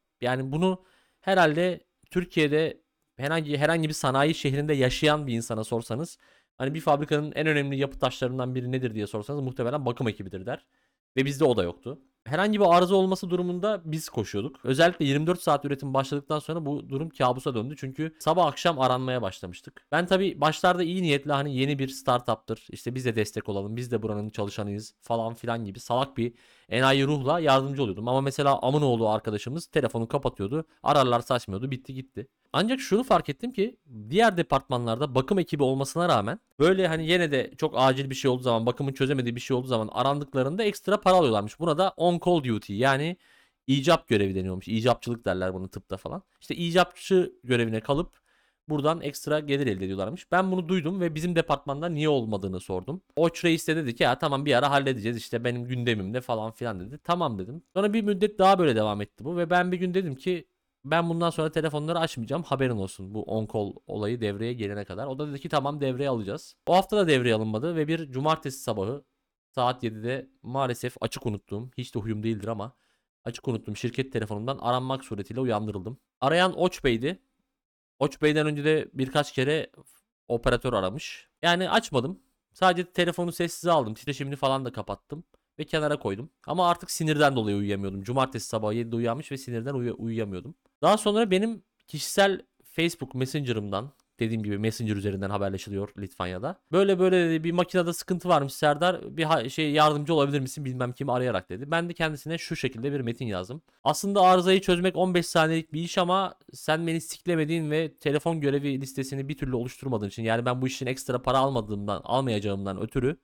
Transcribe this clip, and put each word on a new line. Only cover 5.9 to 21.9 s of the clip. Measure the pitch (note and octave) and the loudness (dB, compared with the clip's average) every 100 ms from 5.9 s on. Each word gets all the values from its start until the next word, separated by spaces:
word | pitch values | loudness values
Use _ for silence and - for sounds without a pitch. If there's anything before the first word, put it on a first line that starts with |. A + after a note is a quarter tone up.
| A#2 E3+ - _ _ _ - | -6 -6 -12 _ _ _ -8
hani | C3+ | -6
bir | D#3 | -2
fabrikanın | D#3+ C#3+ D3+ D3+ D3+ - | 2 2 2 0 -2 -2
en | D#3 | 0
önemli | D3 C#3 C3+ | 2 0 0
yapı | C#3 - | -2 0
taşlarından | C3 - B2+ C3 B2+ B2+ | -2 0 -4 -2 -4 -4
biri | B2 | -2
nedir | C3 B2+ G#2+ | -2 -2 -4
diye | G#2 | -4
sorsanız | G#2+ G#2 D3 | -6 -6 -6
muhtemelen | C3 B2+ A#2+ D3 B2+ | -6 -4 -2 -2 -2
bakım | B2 A#2 | -2 -2
ekibidir | G2+ F#2+ F#2 G2 | -4 -8 -10 -8
der. | D3+ _ _ _ _ _ C3 | -10 _ _ _ _ _ 0
Ve | C3+ | 0
bizde | C#3 C#3+ | 4 4
o | A2+ | 4
da | |
yoktu. | F2 - A#2+ D#3 _ _ A2+ | 0 -2 -12 -14 _ _ -6
Herhangi | D#3 G#3 G#3 | 0 2 4
bir | F#3 F3 | 8 8
arıza | F3+ F#3+ | 6 4
olması | F#3+ F#3+ F3+ | 4 0 -2
durumunda | F3 F3+ F3+ G3+ G3+ D#3+ | -2 -2 -2 -2 -2 -4
biz | D#3 - | -6 -4
koşuyorduk. | - G2+ G2+ B2+ - | -4 -4 -2 -6 -6
Özellikle | B2 C3+ E3+ F3 D3 | -2 4 4 4 2
yirmi | C#3+ D#3+ | 2 2
dört | F3+ | 0
saat | - C#3+ C#3+ | 2 0 0
üretim | C#3 C#3 | -6 -2
başladıktan | C3+ C3 C#3+ - D3+ | -2 -2 -4 -4 -6
sonra | - E3 C#3+ | -4 -6 -4
bu | D3 - | -6 -6
durum | C3+ E3 | -6 -6
kabusa | - B2+ B2+ D3 A#2 | 0 0 0 -2 -4
döndü. | B2 D3 | -4 -8
Çünkü | C3 C3 D#3 - | -10 -8 -8 -4
sabah | D#3 E3+ D#3+ | 0 2 2
akşam | - F3 C#3+ | 2 0 2
aranmaya | B2+ B2+ C3 B2+ | 2 2 0 -2
başlamıştık. | G2 - F#2 F2 - - - | -4 -8 -14 -14 -20 -20 -4
Ben | D3+ F3+ | -2 2
tabii | F#3+ G3 - | 2 2 2
başlarda | D3+ D3+ F3+ F3+ | 0 2 2 2
iyi | E3+ F#3 | 0 0
niyetle | E3+ C#3+ D3 | 2 2 2
hani | C#3 C#3+ C3 | 0 0 0
yeni | C#3 C#3 | 0 0
bir | |
startup'tır, | C3 | -2